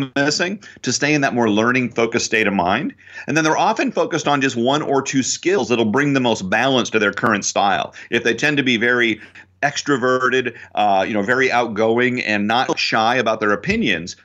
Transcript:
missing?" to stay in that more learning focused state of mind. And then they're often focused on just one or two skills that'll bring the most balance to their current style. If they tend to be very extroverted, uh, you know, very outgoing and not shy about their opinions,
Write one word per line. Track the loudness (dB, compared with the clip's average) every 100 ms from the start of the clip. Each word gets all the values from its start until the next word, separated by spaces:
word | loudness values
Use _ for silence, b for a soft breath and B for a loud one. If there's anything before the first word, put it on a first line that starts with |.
| -2
missing?" | -2 -2 0 -4 -6 B B
to | -6
stay | -2 0
in | 0
that | 0
more | 0 2
learning | 2 2 0 -2
focused | -2 0 0 0
state | 0 2
of |
mind. | 2 0 0 -2 -8 B B -4
And |
then | 0
they're | 2 2
often | 0 0 -2
focused | -2 -2 -2 0
on | 0
just | 0 0
one | 0
or | 0 0 -2
two | 0 -2
skills | -2 -2 0 0 0
that'll | 0
bring | 2 2 2
the | 2
most | 2 0 0
balance | 0 2 2 0
to | 0
their | 0
current | 2 0 0
style. | 0 0 2 0 -2 B B
If | -2
they | 0
tend | 0 0 0
to |
be | 0 0
very | 2 2 0 -2 B B B _
extroverted, | -4 -2 -2 0 2 2 2 0 -2 B B
uh, | -2 2 2 0
you |
know, | -2
very | 0 2 2
outgoing | 0 0 0 2 2 2 0
and | -2 -2 0
not | 0 0 -2
shy | -2 0 2 2
about | 0 0
their | 0
opinions, | 0 0 -2 0 -2 -6 -14